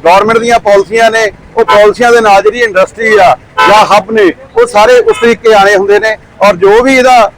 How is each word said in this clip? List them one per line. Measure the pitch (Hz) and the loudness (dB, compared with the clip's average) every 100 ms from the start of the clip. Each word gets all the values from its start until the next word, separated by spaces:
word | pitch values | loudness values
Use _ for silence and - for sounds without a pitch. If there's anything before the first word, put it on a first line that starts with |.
ਗੌਰਮੈਂਟ | 165 190 214 226 | 2 0 0 -2
ਦੀਆਂ | 233 233 | -2 -2
ਪਾਲਿਸੀਆਂ | 214 202 185 226 226 | 0 0 0 -2 0
ਨੇ, | 220 214 - - - | 0 -4 -8 -10 -6
ਉਹ | |
ਪਾਲਿਸੀਆਂ | 220 208 208 190 240 | -2 2 0 0 0
ਦੇ | 233 | 0
ਨਾਲ | 220 196 | 2 0
ਜਿਹੜੀ | 202 233 | 0 -2
ਇੰਡਸਟਰੀ | 233 185 185 - 226 | -4 -2 -4 -4 -2
ਆ | 208 175 - - - - | 2 2 0 -6 -4 0
ਜਾਂ | 220 202 | 0 2
ਹੱਬ | 214 214 | -2 -2
ਨੇ | 220 185 - - 453 | -2 -2 -4 -8 -4
ਉਹ | 480 | -2
ਸਾਰੇ | 415 440 494 | 0 2 2
ਉਸ | 440 427 | 0 -2
ਤਰੀਕੇ | 466 453 - | -2 -2 0
ਆਣੇ | 214 196 202 | 2 2 0
ਹੁੰਦੇ | 196 208 | 0 -2
ਨੇ। | 220 214 - - | -2 -8 -14 -4
ਔਰ | 196 180 | -2 0
ਜੋ | 196 220 | 0 2
ਵੀ | 254 262 | 0 0
ਇਹਦਾ | 254 247 208 | 2 2 0